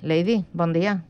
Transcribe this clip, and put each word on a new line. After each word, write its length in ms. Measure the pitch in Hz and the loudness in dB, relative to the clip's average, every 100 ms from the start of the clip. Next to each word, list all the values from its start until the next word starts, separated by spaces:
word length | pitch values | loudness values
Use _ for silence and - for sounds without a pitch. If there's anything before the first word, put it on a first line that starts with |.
Lady, 440 | 156 160 180 226 170 | 0 0 2 0 -2
bon 180 | 165 170 | -2 0
dia. 320 | 165 202 190 | 0 0 -2